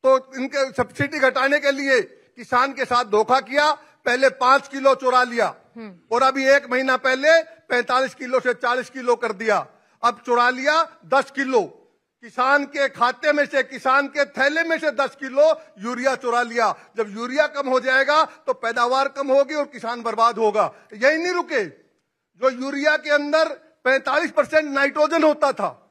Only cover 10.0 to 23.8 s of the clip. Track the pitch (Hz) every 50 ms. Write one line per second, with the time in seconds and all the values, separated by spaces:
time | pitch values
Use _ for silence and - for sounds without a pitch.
10 | - 240 226 214 _ 254 240 240 240 247 254 254 269 285 302 320 320 311 - _
11 | _ 160 254 254 254 262 - 269 269 254 262 226 180 131 - - _ _ _ _
12 | _ _ _ _ 240 220 _ 254 247 262 285 285 285 277 285 285 277 262 - -
13 | 233 247 247 247 320 302 294 294 285 - 302 269 262 - 269 247 - 262 262 277
14 | 285 277 - 294 277 285 - 220 262 285 302 330 330 330 330 320 320 302 240 214
15 | 277 254 - - 277 269 247 277 - - 208 - - - _ 202 190 233 247 247
16 | 254 269 262 240 254 240 233 240 247 233 233 240 226 202 151 - - _ _ 214
17 | 220 208 196 220 233 247 254 294 302 294 294 285 285 262 254 254 214 262 262 262
18 | 269 262 294 311 311 - - - _ - 247 - - 226 226 247 240 240 254 262
19 | 277 277 269 269 277 277 262 277 277 262 302 302 285 294 - 226 233 226 240 240
20 | 226 233 214 214 226 233 233 214 226 208 202 214 185 143 - - _ _ 220 208
21 | 240 277 311 320 339 359 359 349 339 349 311 247 196 151 - _ _ _ _ _
22 | _ _ _ _ _ _ _ 175 233 262 254 247 262 277 285 277 285 302 302 302
23 | 302 302 294 294 294 294 302 320 320 320 277 - _ _ _ _